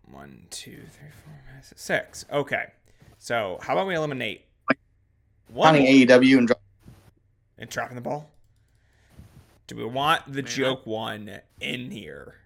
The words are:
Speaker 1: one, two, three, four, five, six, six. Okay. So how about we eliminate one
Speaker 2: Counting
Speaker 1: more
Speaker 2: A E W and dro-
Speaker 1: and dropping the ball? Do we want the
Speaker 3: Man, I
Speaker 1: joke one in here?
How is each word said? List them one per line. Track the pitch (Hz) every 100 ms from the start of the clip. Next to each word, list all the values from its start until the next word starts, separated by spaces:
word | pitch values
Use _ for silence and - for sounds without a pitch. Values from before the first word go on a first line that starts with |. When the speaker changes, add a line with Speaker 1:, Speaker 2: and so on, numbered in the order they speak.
| -
Speaker 1:
one, | 67 71 64 -
two, | - - - -
three, | - 147 -
four, | 151 147 131
five, | 135
six, | - -
six. | - 175 - - -
Okay. | 147 135 131 - _ _ _ - _
So | - 120 101 90
how | -
about | 147 190
we |
eliminate | 170 151 131 110 87 _ _ - - _ _ _ _ _ _ _
one | 117 160
Speaker 2:
Counting | 151
Speaker 1:
more | 131
Speaker 2:
A |
E | 135
W | 127 127 131 135
and | 117
dro- | - _ _ - - _ _ _ _ _ _
Speaker 1:
and | 120
dropping | - 117
the | 123
ball? | 123 147 151 _ _ _ _ _ _ _ _ - - - _ _ -
Do | 117
we | 113
want | 127 143 - -
the | 139
Speaker 3:
Man, | 131
I |
Speaker 1:
joke | 120 131 131 113
one | 110 113 107 104 95 _ _
in | 120 127 123
here? | 120 82 69 - -